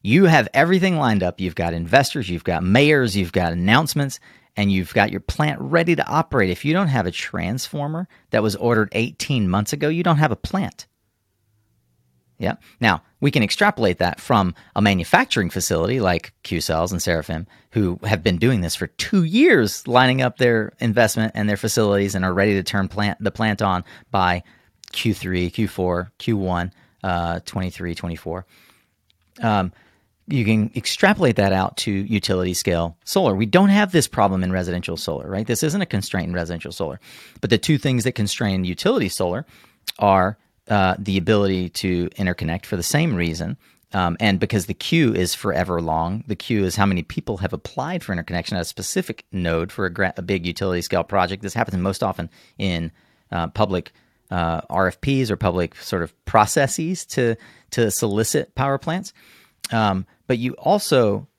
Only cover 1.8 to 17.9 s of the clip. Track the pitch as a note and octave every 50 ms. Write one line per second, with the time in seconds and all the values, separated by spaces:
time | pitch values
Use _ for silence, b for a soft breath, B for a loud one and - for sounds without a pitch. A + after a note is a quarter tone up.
1.8 | E2+ E2 E2+ C3+ C#3+ - - D3 A2 F2 F2 E2 - - F2 D#2 F2 F#2 G2+ B2+
2.8 | C#3+ D3 D#3 C#3 B2+ A2 F2+ G2+ F#2 E2 - F#2 F2 E2+ E2+ F2 F2 G2 A2 C#3
3.8 | D#3+ C#3+ - D3+ C#3+ C3+ - - b b b b b b b - G2+ G2+ G2 F#2+
4.8 | F2+ - - A2+ G2+ - - - - - - - D3+ D3+ C#3 - - C3+ D#3 E3+
5.8 | E3+ E3+ E3+ D3 - - C3 D#3 D#3+ _ D3+ B2+ G2 F#2 F2+ - - C#3+ D#3+ F#3
6.8 | G3+ D#3+ C3 A#2+ F2+ E2+ D#2+ - - - - F2+ E2+ F2+ A2+ C3 - - - D3
7.8 | C#3+ D3 D#3 E3 F#3 b b b b b - A2 G#2+ A2 G2 G2 - A#2+ A#2+ A2
8.8 | G#2+ G2 - A2+ A2+ - - _ - - C#3+ B2 G#2 F2+ F2+ G2+ G#2+ - - C#3+
9.8 | D3 D3 D#3+ E3+ F3 F3 D#3+ C#3+ D#3 C#3 A2 - - - - F#3+ F#3+ - _ -
10.8 | - _ _ _ _ _ _ _ _ _ _ _ _ _ _ _ _ _ _ _
11.8 | _ _ _ _ _ _ _ _ _ _ _ _ - F#2+ - _ b b b b
12.8 | A#2+ A2 F2+ D#2+ _ _ _ _ C3+ C#3 - C#3+ G#2+ G2 - - G3+ G#3 G#3 -
13.8 | A2+ F#2+ F2+ - F2+ F2 D2+ - - - B2+ G#2 F#2+ F2+ F2 b b b b -
14.8 | G#2 G2+ G2 F2+ E2+ - - G3 C4 - - - F#2+ E2+ - F#2 F2 - F#2 E2
15.8 | E2 G2+ B2 C3 G#2 F#2 F2 - - - _ _ - - F#2 D#2+ - - D#2+ D#2+
16.8 | E2 F#2 F#2 E2+ - F#2 E2+ D#2+ D2+ - E2 E2 F2 b b b b b - A#2
17.8 | G#2 F2+